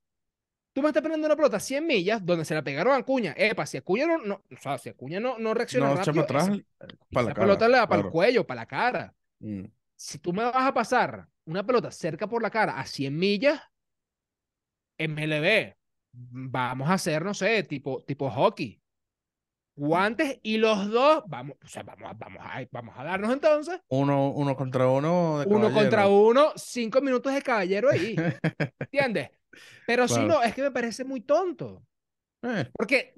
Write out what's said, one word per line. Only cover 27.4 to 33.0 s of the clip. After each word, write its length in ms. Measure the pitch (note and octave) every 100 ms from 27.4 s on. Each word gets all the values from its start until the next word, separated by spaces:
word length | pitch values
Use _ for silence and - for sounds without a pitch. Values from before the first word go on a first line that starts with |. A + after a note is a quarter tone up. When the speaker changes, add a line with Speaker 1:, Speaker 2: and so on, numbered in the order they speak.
Speaker 1:
caballero 480 | C4+ A3+ F#3 G3 B3+
ahí. 260 | D#4+ G4+ C4
Speaker 2:
<laughs> 640 | E3 - D#3+ - C#3 -
Speaker 1:
¿Entiendes? 520 | D3+ C#4 C4+ F3+ C3 _ _ - - - -
Pero 200 | A#3+ A#3+
si 80 | -
Speaker 2:
Claro. 120 | -
Speaker 1:
no, 160 | D4+
es 100 | A#3
que 80 | B3+
me 100 | C#4
parece 320 | B3+ A#3 G#3
muy 180 | C4 C4+
tonto. 600 | - D4+ F#4 B3+ B2 F#2 _ _ _ _ _ _
Speaker 2:
Eh. 260 | A#3+ G#3+ B2+
Speaker 1:
Porque, 400 | - G#3+ B3+